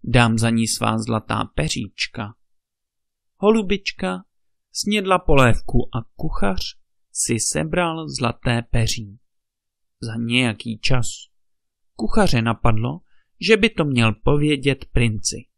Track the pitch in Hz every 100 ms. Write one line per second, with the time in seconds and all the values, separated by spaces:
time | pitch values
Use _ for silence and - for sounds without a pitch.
0 | - 123 117 113 117 117 113 - 110 110
1 | 113 110 - 107 107 - 156 - - -
2 | - - 107 - _ _ _ _ _ _
3 | _ _ _ _ 202 220 190 98 - -
4 | 185 92 - _ _ _ _ - - 208
5 | 190 180 - 143 123 104 - 120 117 123
6 | - - 156 - - - - - _ _
7 | _ - - 120 - 151 156 165 170 160
8 | 156 127 120 - - 117 117 117 113 -
9 | 104 104 _ _ _ _ _ _ _ _
10 | 120 113 117 120 123 110 120 110 - 127
11 | 101 - - _ _ _ _ _ _ -
12 | 220 - 196 113 113 113 120 110 120 156
13 | _ _ _ _ 170 214 220 - 151 127
14 | 113 110 - 147 151 147 135 131 - -
15 | 120 110 - - -